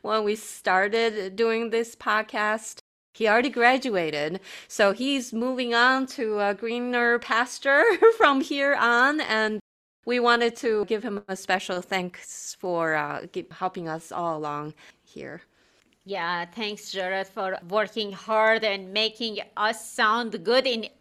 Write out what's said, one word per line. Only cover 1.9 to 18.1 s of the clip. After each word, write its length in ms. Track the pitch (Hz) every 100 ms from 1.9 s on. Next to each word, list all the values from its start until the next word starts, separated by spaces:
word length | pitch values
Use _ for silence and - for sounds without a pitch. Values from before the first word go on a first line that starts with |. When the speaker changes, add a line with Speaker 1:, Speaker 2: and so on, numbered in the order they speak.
| -
Speaker 1:
podcast. 840 | 226 214 214 226 214 220 - - _ _ _
He 120 | - 220
already 240 | 226 254
graduated, 920 | 233 240 254 262 190 160 147 151 185 - - -
so 240 | - 202
he's 400 | 208 262 277 233
moving 400 | 226 254 254 247
on 320 | 233 247 262 262 -
to 200 | 220 208
a 160 | 202
greener 640 | 196 233 240 247 247 240 240
pasture 640 | - 226 254 - 277 277 453 359
<laughs> 140 | 453 453
from 240 | 302 269
here 320 | - 285 277
on, 480 | 277 233 240 269 302
and 360 | - 220 214 214 _ _ _ _
we 160 | - 247
wanted 340 | 240 233 233 233
to 280 | 240 214
give 180 | 202 214
him 220 | 214 202 -
a 80 |
special 460 | 190 - 190 - 180
thanks 720 | - 190 180 - - - - -
for, 340 | 185 170 160
uh, 320 | 156 147 147 180
gi-, 140 | 185 -
helping 380 | - 185 185 165
us 240 | 165 -
all 240 | - 170 156
along 380 | 151 147 151 151 - _
here. 400 | _ 147 131 160 _ _ _ _ _ _ 190
Speaker 2:
Yeah, 360 | 196 170 175
thanks, 480 | 175 220 208 208 -
Jared, 340 | 190 185 190 185
for 320 | - 190 185 175
working 440 | 208 202 226 202